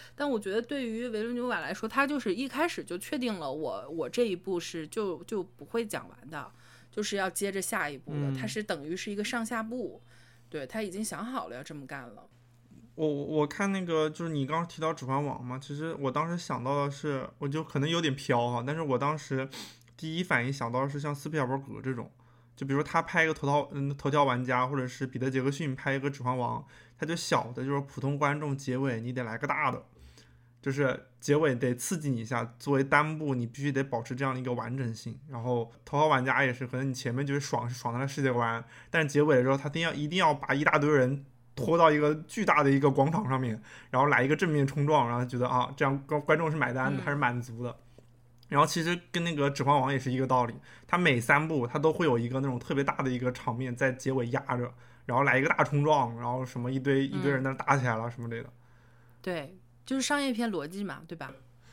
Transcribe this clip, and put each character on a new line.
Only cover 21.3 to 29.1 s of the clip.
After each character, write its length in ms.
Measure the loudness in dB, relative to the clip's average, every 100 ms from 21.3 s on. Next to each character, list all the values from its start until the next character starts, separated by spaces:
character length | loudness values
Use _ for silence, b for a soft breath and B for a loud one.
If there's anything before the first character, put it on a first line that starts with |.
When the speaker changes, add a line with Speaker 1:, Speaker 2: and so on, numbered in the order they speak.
| -2
Speaker 2:
尔 80 | 0
伯 120 | -2
格 240 | -6 -8
这 80 | -6
种， 160 | -6 -8 -16 b b b -10
就 100 | -2
比 80 |
如 80 | 0
他 200 | 2 0
拍 240 | 2 2 4
一 20 |
个 60 |
头 140 | 2 2
条， 200 | 2 0
嗯， 240 | -4 -4 -2
头 120 | 0
条 140 | 4
玩 180 | 4 4 2
家， 200 | 2 2
或 120 | 0
者 100 | -4
是 180 | -4 -6
彼 140 | -2
得· 80 | 0
杰 120 | 2
克 100 | 0
逊 240 | 0 -4 -2
拍 180 | -2
一 60 | 0
个 100 | -2
《指 120 | -2
环 140 | -2 -2
王》， 240 | -2 -4 -8 B B B
他 80 | -6
就 100 | -4
小 360 | 0 0 0
的 140 | -6 -2
就 60 |
是 100 | -2
普 180 | -4 -4
通 180 | -2 0
观 220 | 0 0
众 160 | -2 -4
结 220 | -2 -2
尾 240 | 0 -2
你 100 | -4